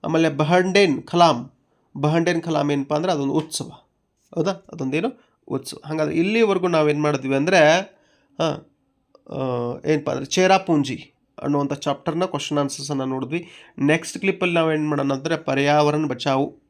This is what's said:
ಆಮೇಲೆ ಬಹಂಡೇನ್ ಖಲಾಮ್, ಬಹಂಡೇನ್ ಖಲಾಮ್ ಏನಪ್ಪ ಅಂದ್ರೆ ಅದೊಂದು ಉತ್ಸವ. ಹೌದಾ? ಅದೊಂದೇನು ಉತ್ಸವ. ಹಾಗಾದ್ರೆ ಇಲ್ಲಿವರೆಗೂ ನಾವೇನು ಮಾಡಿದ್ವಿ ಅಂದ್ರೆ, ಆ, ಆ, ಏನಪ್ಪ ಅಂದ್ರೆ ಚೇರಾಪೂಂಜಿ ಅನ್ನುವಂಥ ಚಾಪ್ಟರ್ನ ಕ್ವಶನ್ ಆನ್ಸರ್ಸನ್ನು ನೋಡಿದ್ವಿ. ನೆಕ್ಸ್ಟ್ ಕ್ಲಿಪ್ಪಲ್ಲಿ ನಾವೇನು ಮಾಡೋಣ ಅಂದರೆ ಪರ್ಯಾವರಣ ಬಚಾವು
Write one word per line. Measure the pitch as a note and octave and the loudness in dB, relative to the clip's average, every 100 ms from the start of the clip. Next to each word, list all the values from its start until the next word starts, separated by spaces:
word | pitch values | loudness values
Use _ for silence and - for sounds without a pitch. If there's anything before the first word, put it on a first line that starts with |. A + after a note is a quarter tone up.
ಆಮೇಲೆ | - D#3+ E3 | 0 2 2
ಬಹಂಡೇನ್ | C#3+ D3+ F3+ F#3 F#3 G3 C3+ | 0 2 4 4 4 4 2
ಖಲಾಮ್, | - F3 E3+ B2 B2+ _ _ _ _ C#3 | -2 4 4 4 -4 _ _ _ _ -2
ಬಹಂಡೇನ್ | C#3+ E3 E3+ E3+ | 0 2 2 0
ಖಲಾಮ್ | E3+ D3+ D3 | 0 0 0
ಏನಪ್ಪ | C#3+ C#3 | 0 0
ಅಂದ್ರೆ | D3+ F3+ | -2 0
ಅದೊಂದು | E3 C#3 | -2 0
ಉತ್ಸವ. | D3+ D#3 - C#3+ - _ _ _ _ _ | -2 -4 -8 -10 -14 _ _ _ _ _
ಹೌದಾ? | E3+ E3 | -4 -4
ಅದೊಂದೇನು | F#3+ - - C3 D3 A3 - _ _ - | -4 -12 -8 -4 -2 -4 -8 _ _ -8
ಉತ್ಸವ. | C3+ - - | -8 -8 -16
ಹಾಗಾದ್ರೆ | - D#3 D3+ E3 | -10 -4 -2 0
ಇಲ್ಲಿವರೆಗೂ | F3+ A3 A3 G3 F3+ | 2 2 2 2 2
ನಾವೇನು | E3 D3+ D3 | 2 2 2
ಮಾಡಿದ್ವಿ | D3+ C#3+ C3 | 0 0 0
ಅಂದ್ರೆ, | C3+ D#3 F#3 D3+ E3+ G3 _ _ _ _ - | 0 4 6 6 4 0 _ _ _ _ -4
ಆ, | E3 C#3+ - _ _ _ _ _ - | -4 -4 -10 _ _ _ _ _ -12
ಆ, | - C3 B2 A#2+ B2+ D3 | -6 -4 -4 -6 -6 -2
ಏನಪ್ಪ | D3+ D3 | -2 -2
ಅಂದ್ರೆ | C3+ C#3 | -6 -4
ಚೇರಾಪೂಂಜಿ | - F#3 F#3+ F#3+ D#3 C3+ B2 - _ _ - | 0 4 2 2 0 0 -6 -12 _ _ -10
ಅನ್ನುವಂಥ | C#3 C#3+ C#3+ | -2 0 -2
ಚಾಪ್ಟರ್ನ | C#3+ - C#3 - D#3+ | -4 -4 -4 -4 -2
ಕ್ವಶನ್ | F#3 D#3 - D3 | -2 -4 -4 -2
ಆನ್ಸರ್ಸನ್ನು | C#3 - C#3 C#3 | -2 -4 -6 -4
ನೋಡಿದ್ವಿ. | C3 C3 C3 E3 E3+ - - - | -4 -4 -4 -8 -8 -20 -20 -2
ನೆಕ್ಸ್ಟ್ | C#3 D#3+ - - | 0 0 -2 -4
ಕ್ಲಿಪ್ಪಲ್ಲಿ | F#3+ F#3+ F3+ | -2 0 0
ನಾವೇನು | E3+ D#3+ D#3 | 0 0 0
ಮಾಡೋಣ | D3+ C#3+ C#3 | -2 -2 -2
ಅಂದರೆ | C3+ D3+ D#3+ | -2 -2 -4
ಪರ್ಯಾವರಣ | E3 C3+ C#3+ D3 D3 D3+ D#3 | -2 0 2 4 4 2 -2
ಬಚಾವು | B2+ D3 C3+ C#3+ - | -4 -2 0 -2 -6